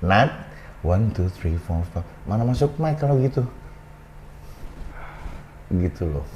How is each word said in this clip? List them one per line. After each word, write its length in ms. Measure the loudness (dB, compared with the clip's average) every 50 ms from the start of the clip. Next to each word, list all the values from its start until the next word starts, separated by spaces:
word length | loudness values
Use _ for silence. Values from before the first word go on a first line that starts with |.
Not 280 | 4 6 8 8 8 6 4 -2 -12 -14 -14 -16 -16 -16 -16 -4
one, 280 | 2 4 4 6 6 4 4
two, 140 | 2 2 0
three, 280 | 0 0 0 0 0
four, 260 | 0 0 0 -2 0 0 -2 -4
five. 120 | -6 -6 -6 -10 -14 -6
Mana 180 | -2 0 2 2
masuk 300 | 2 4 4 4 2 2 0
mic 180 | 0 0 0 2
kalau 200 | 2 4 4 4
gitu? 260 | 4 4 2 2 -2 -2 -4 -10 -16 -16 -16 -16 -18 -20 -20 -20 -20 -20 -18 -18 -18 -18 -18 -18 -16 -16 -14 -12 -12 -12 -10 -10 -12 -12 -10 -12 -12 -12 -12 -12 -12 -12 -12 -12 -14 -16 -18 -18 -8 -2
Gitu 340 | 0 2 2 2 0 0 -2
loh. 200 | -2 -2 -2 -4 -6 -10